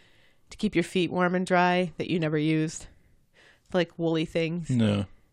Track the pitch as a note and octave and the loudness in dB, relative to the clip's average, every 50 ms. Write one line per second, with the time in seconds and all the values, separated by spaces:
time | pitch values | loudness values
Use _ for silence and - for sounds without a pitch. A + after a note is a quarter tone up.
0 | _ _ _ _ _ _ _ _ _ _ - - - G#3+ - E3 E3+ - - F#3+ | _ _ _ _ _ _ _ _ _ _ -10 -4 -4 0 0 0 -2 0 0 0
1 | F3 - - F3+ F3+ F3 F3+ F3+ F#3 - F#3 F3 F3+ F3+ F3+ F3+ F#3 E3+ - - | 0 0 0 0 0 2 2 0 0 2 4 4 4 4 4 2 0 -2 -4 -8
2 | D#3 - D#3 D#3+ D#3+ D#3 D#3 D#3 D3+ D#3 D#3+ D#3 D#3 D#3+ - - - - - - | -4 -2 -2 0 0 0 0 0 0 2 0 0 0 -2 -6 -10 -16 -18 -20 -20
3 | _ _ _ _ _ _ _ _ - - - _ _ _ - F#3 E3+ E3+ - - | _ _ _ _ _ _ _ _ -20 -20 -20 _ _ _ -2 -2 -2 -2 -4 -4
4 | E3 E3 E3 D#3+ D#3+ - - E3+ E3 D#3 E3 F3 E3 - C3 A#2+ A2+ G#2+ G#2 G2+ | -2 0 0 0 -2 -2 -2 -2 -2 -2 -4 -6 -4 -2 0 2 2 2 2 0
5 | G2+ - - - _ _ | -2 -6 -10 -20 _ _